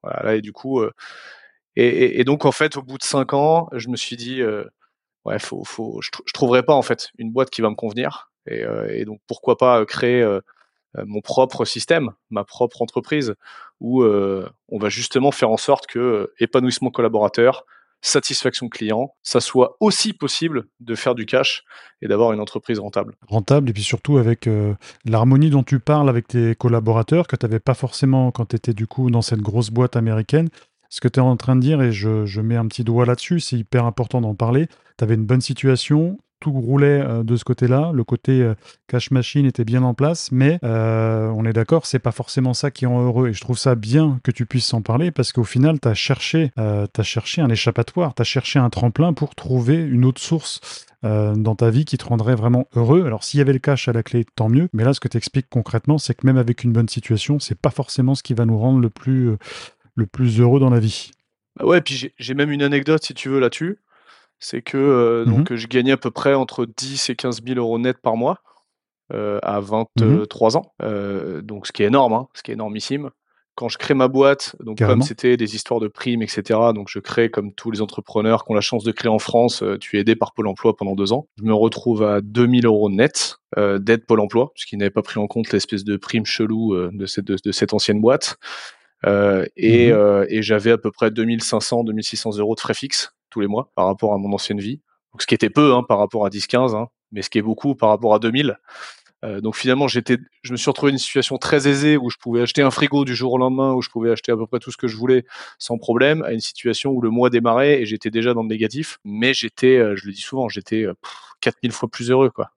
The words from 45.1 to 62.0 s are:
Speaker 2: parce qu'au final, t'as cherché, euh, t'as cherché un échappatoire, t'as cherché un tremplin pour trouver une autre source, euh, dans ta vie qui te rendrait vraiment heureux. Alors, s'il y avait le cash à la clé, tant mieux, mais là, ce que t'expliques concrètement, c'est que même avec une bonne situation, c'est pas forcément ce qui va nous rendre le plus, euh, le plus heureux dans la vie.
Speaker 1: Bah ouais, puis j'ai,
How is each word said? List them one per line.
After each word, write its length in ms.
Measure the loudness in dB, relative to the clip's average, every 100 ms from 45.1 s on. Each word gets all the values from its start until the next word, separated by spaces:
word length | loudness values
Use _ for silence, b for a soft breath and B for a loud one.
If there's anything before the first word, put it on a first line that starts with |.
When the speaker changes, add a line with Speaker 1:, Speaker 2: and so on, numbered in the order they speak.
Speaker 2:
parce 220 | 0 -2
qu'au 100 | 0
final, 380 | 0 2 2 2
t'as 140 | 0 -2
cherché, 560 | -2 -4 0 0 0 -2
euh, 300 | -2 -2 -2
t'as 160 | -4
cherché 380 | -4 -4 -4 0
un 80 | 2
échappatoire, 640 | 2 0 0 -2 -2 -2
t'as 100 | -2
cherché 340 | -2 -2 0 2
un 120 | 2
tremplin 420 | 2 0 2 0
pour 240 | 2 -4 -6
trouver 400 | -2 0 2 0
une 300 | 2 2 2
autre 160 | 0
source, 640 | -2 -4 -4 -14 -14 -20 -20 _
euh, 320 | -2 0 0 0
dans 200 | 0 2
ta 140 | 2
vie 140 | 2
qui 140 | 0 -4
te 80 | -2
rendrait 300 | 0 2 2
vraiment 320 | 2 2 0
heureux. 320 | 0 4 4 2
Alors, 200 | -4 -4
s'il 140 | 0
y 20 |
avait 120 | 2
le 60 | 2
cash 300 | 0 -2 0
à 40 |
la 80 | -2
clé, 240 | -2 -2 -2 -2
tant 120 | 2
mieux, 220 | 2 2
mais 140 | 0 0
là, 80 |
ce 80 | 0
que 80 | -2
t'expliques 400 | -4 -2 -4 -2
concrètement, 480 | -4 -2 -4 0 0
c'est 160 | 0
que 120 | 0 2
même 120 | 4
avec 260 | 2 0
une 80 | 2
bonne 180 | 2 0
situation, 500 | -2 -2 -2 0 -2
c'est 200 | -2 -2
pas 100 | -2
forcément 460 | -2 -6 0 0 0
ce 80 |
qui 100 | -2
va 120 | 0 2
nous 120 | 2
rendre 220 | 2 2
le 100 | 2
plus, 420 | -2 -2 0 2
euh, 60 | -2 B B B B B -4
le 100 | -4
plus 340 | 0 0 4
heureux 220 | 6 6
dans 80 | 6
la 100 | 4
vie. 320 | 2 -2 -14 _ _ _ _ -4
Speaker 1:
Bah 80 | 4
ouais, 160 | 4
puis 140 | 2
j'ai, 180 | -8